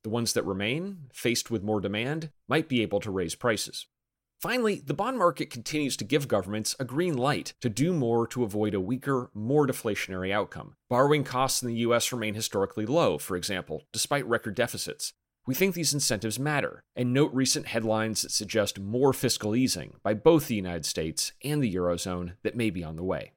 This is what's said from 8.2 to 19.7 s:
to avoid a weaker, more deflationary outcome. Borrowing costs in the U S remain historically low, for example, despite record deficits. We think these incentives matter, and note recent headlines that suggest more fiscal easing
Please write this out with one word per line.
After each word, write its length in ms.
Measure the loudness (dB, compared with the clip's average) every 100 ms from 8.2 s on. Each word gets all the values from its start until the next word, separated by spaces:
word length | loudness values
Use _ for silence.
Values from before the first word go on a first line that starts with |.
| 2
to 160 | 0
avoid 320 | -2 0 0
a 60 | 0
weaker, 500 | -2 -2 0 -2 -2
more 360 | -6 2 4 4
deflationary 640 | 0 -2 -2 -4 -4 -2
outcome. 420 | 0 -2 -8 -14 _ _
Borrowing 320 | 4 6 4
costs 400 | 2 0 0 0
in 60 | -2
the 80 | 0
U 180 | 2
S 160 | 4 2
remain 240 | -2 -4
historically 500 | -4 -2 0 0 -2
low, 340 | 0 4 4 2
for 180 | -2 -4
example, 480 | -2 -4 -4 -10 _
despite 340 | -4 -2 -2 0
record 300 | -2 -2 -2
deficits. 560 | -2 -2 -8 -8 -10 _ _ _ -6
We 80 |
think 220 | 0 0 2
these 180 | 0
incentives 460 | 0 0 0 -2 -2
matter, 420 | -2 0 -2 -8 _ -2
and 160 | 2
note 200 | 4 4
recent 340 | 2 2 0 0
headlines 560 | -2 2 2 0 -2
that 100 | -2
suggest 480 | -4 0 2 2 -2
more 320 | -4 4 4
fiscal 420 | 4 0 0 0
easing 400 | 2 2